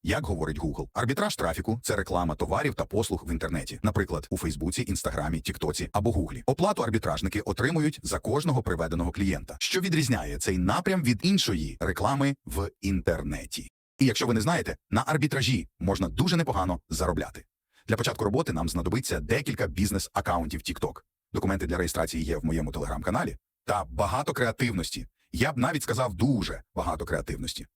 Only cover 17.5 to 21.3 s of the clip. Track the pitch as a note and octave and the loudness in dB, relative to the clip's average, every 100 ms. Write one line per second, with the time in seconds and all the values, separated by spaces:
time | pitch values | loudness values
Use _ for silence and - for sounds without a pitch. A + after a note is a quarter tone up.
17.5 | _ _ _ - A2 - - G#2 A#2 E3 | _ _ _ -2 0 0 0 0 2 0
18.5 | D#2 E2 F2 F2 B2 C3 F2 D2+ - D3 | 0 -2 -2 0 0 0 -4 0 0 0
19.5 | - G2+ D2+ G2+ G2 - - - F2+ C#2+ | -2 -2 0 0 0 -2 -2 0 -2 -2
20.5 | D2+ - - - - _ _ _ | -6 -6 -4 -4 -6 _ _ _